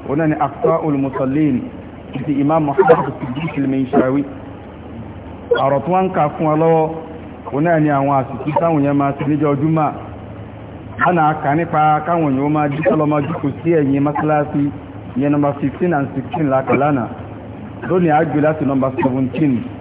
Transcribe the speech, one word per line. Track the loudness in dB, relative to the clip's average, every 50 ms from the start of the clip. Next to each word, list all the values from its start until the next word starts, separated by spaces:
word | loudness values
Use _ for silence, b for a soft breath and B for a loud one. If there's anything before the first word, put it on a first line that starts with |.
| -4
òun | -2 -2 0
náà | 2
ni | 0 2
Akhta'ul | 0 0 -2 -2 0 2 2 2 2 2 0 0 0
Musallin, | -2 -2 -2 -2 -2 0 2 2 2 2 2 0 -2 -6 -12 -14 -16 -16 -16 -16 -16 -10
ti | -10 -6 -4 -2
Imam | 0 2 2 2 4 2 2
Muhammad | 2 2 2 6 6 6 4 4 -4 -4
Siddiq | -6 -8 -6 -6 -6 -6 -4 -4
Al-Minshawi. | -2 -2 0 0 0 0 2 2 2 2 2 2 0 -2 -4 -10 -14 -14 -16 -16 -16 -16 -16 -16 -16 -16 -14 -14 -14 -14 -14 -14 -14 -14 -14 -14 -14 -2 -2
Ọ̀rọ̀ | 0 2 2 2 2 2
tí | 0 2
wọ́n | 2 2 2
ń | 2
kà | 2 2 0 0
fún | 0 0 0
wa | 2 2
lọ́wọ́, | 4 6 6 6 4 4 0 -2 -8 -10 -12 -14 -14 -14 -16 -16 -14 -12
òun | -6 -2 0 2
náà | 4 4 4
ni | 4 4
àwọn | 4 2 2 4 2 2
àsìkò | 0 0 -6 -6 -4 0 0 2
táwọn | 2 4 2 4
èèyàn | 2 2 2
máa | 2 2 0
ṣe | 0 -2 -2
níjọ́ | 0 0 2 2 2 2
Jímọ̀. | 2 2 2 2 2 0 0 -2 -6 -12 -14 -14 -14 -14 -14 -14 -14 -16 -16 -16 -16 -16 -16 -16 -16 -14 -14 -4 0
A | 2 2
náà | 4 4 4 2 2
kà | 0 0 0 0
nípa | 0 0 0 2 2 4 4 4 2
káwọn | 0 0 0 0 2 0
èèyàn | 0 0 0 0
máa | 2 0 0 0
jí | -2 0
sọ́lọ́ | 0 2 2 2 2 2
máa | 2 0
jókòó | 0 -2 -4 -4 -4 -4 -6
sí | -2 0 2 2
ẹ̀yìn | 4 4 2 2 2 2
mọ́sálásí, | 0 0 0 0 2 2 2 0 0 0 -2 -2 -2 -4 -8 -14 -14 -16 -14 -14 -8 -4
ìyẹn | 0 0 2
number | 2 2 2 0
fifteen | 0 0 -4 -4 -2 0 0 0 2
and | 0 -2 -2
sixteen | -4 -8 -6 -6 -4 -2 0 2
la | 2 0
kà | 2 2 2
lánàá. | 2 4 2 2 0 -2 -6 -8 -12 -12 -14 -14 -14 -14 -14 -14 -14 -14 -14 -14 -10
Lónìí, | -4 0 0 2 4 4
a | 4 4 2
gbé | 2 0 2
láti | 2 2 2 0 -2
number | 0 0 2 0 0 0 0
seventeen. | 0 0 0 0 -2 -2 0 0 2 2 2 0 -2 -6 -12 -12